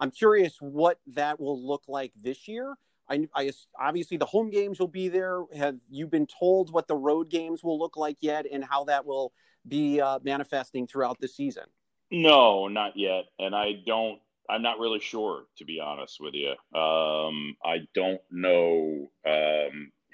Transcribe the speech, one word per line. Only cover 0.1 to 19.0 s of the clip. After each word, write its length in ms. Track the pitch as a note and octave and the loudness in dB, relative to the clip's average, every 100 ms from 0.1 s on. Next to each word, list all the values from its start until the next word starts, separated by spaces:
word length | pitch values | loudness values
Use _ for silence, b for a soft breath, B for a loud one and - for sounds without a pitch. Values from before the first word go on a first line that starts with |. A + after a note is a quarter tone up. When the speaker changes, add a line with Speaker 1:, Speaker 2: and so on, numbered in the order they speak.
Speaker 1:
curious 460 | - G#3+ G#3 F3 - | 2 4 6 4 -2
what 400 | C#3+ D3 E3+ - C#3 | -8 2 2 2 -4
that 260 | C3 D3 D3+ | -4 -2 -2
will 260 | C#3+ C3 | -6 -6
look 200 | B2+ C#3+ - | -6 -6 -6
like 240 | C#3 C3 G#2+ | -8 -8 -8
this 280 | A#2 C3+ - | -8 -8 -10
year. 260 | A3 C4+ C#4 _ _ - | -10 -10 -12 _ _ -6
I, 200 | C#3+ D#3 C#3+ | -4 -4 -4
I, 160 | C#3 - - - | -4 -6 -14 -6
obviously, 380 | C#3 E3+ E3+ E3 | -4 -2 -4 -4
the 100 | C#3+ | -2
home 240 | G#3 A3 | 0 0
games 300 | G3+ G3+ F#3+ | -2 -2 -2
will 80 | F3+ | -4
be 180 | F#3 F#3 | -2 -2
there. 360 | F#3 F#3 F3+ E3 D3+ | -2 -2 -4 -8 -4
Have 200 | C#3+ B2+ - | -2 -4 -10
you 200 | C3+ D#3+ | -10 -2
been 180 | D#3+ D3 | 0 0
told 460 | - F3+ F#3+ F3 | 2 4 4 4
what 160 | E3 E3 | 0 0
the 80 | D3 | 0
road 340 | C#3 D#3 D#3+ | 2 0 0
games 320 | E3 E3 E3 | -4 -4 -6
will 160 | E3+ D#3 | -4 -2
look 180 | D#3+ D#3 | -4 -4
like 200 | D3+ D3 | -6 -2
yet 260 | D3+ D3+ C#3+ | -2 -2 -4
and 140 | C#3+ | -8
how 180 | C3+ C#3 D3 | -2 -2 0
that 200 | C#3+ C#3+ | 0 0
will 260 | C3+ B2+ - _ _ - | -4 -6 -8 _ _ -6
be, 320 | C#3+ D3 C#3+ | -2 0 2
uh, 180 | C3+ C3+ | 2 0
manifesting 640 | C3+ C#3 C#3 C#3 B2+ C3 A#2+ | -2 -4 -4 -6 -6 -6 -6
throughout 320 | C#3 B2 B2+ | -2 -2 -2
the 80 | B2+ | -8
season? 380 | - C#3 - - _ _ _ _ | -6 -6 -8 -14 _ _ _ _
Speaker 2:
No, 560 | F3 D#3+ C#3+ A#2 G2 G2 | 4 8 10 10 6 2
not 300 | G#2+ G#2 G2+ | -2 -4 -2
yet. 300 | G2 F#2 - - | -2 -2 -4 -6
And 160 | F#2+ | -4
I 200 | G#2 G#2 G2+ F#2 | -2 -2 -4 -2
don't, 320 | A2 A2 G#2 _ _ - | -2 -2 -6 _ _ -6
I'm 120 | A2 | -2
not 180 | A#2 A2+ | -2 -2
really 180 | A2+ A2 | -2 -4
sure, 460 | - A#2 G#2+ C#2+ C#2 - | -4 -4 -4 -4 -10 -18
to 60 | |
be 140 | D2+ D#2+ | -12 -8
honest 420 | D2+ C#2+ C2 - | -8 -8 -10 -12
with 140 | D2+ | -10
you. 160 | C#2+ C#2 C2+ _ E2 | -6 -6 -6 _ -2
Um, 800 | D#2+ D#2+ D#2 D#2 D#2 D2+ D2 D2 | 2 2 2 0 -2 -4 -8 -6
I 220 | D#2+ E2+ D#2 | -4 -4 -4
don't 260 | F#2 F#2 F#2+ - | -2 -2 -2 -8
know, 760 | F2+ F2+ F2 E2+ E2 D#2 D2+ | -2 4 4 4 2 0 -4